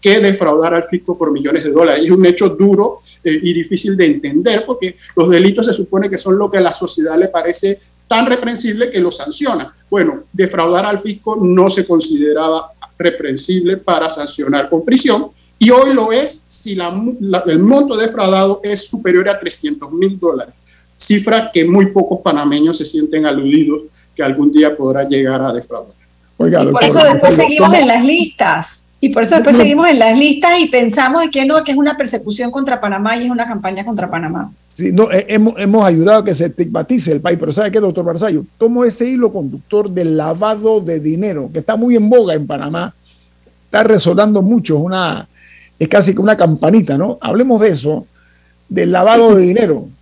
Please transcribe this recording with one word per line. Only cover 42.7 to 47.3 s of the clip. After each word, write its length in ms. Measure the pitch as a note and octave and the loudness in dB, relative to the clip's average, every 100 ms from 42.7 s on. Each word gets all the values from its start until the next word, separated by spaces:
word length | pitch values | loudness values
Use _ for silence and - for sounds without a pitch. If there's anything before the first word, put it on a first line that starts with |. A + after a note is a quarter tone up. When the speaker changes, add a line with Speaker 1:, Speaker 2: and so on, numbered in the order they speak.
| E3 F3+ - _ _ _ _ _ _ _ | -8 -8 -12 _ _ _ _ _ _ _
Speaker 2:
está 180 | G#3 | 0
resonando 560 | A3 G#3+ E3+ E3+ G#3+ G3+ | 2 2 2 2 2 2
mucho, 360 | F#3 A#3 - D3+ | 2 0 0 -2
es 60 | |
una, 460 | E3+ F#3 F3 - - _ - - - _ | -2 -4 -4 -6 -12 _ -20 -20 -20 _
es 100 | D#3+ | 0
casi 260 | G3+ F#3+ | 2 2
que 60 | G#3 | 0
una 160 | G3 G#3+ | 0 2
campanita, 600 | E3+ D3+ D#3+ A3 D#3+ C#3 | 2 2 2 2 2 -2
¿no? 220 | F#3+ - | -4 -6
Hablemos 400 | - | -4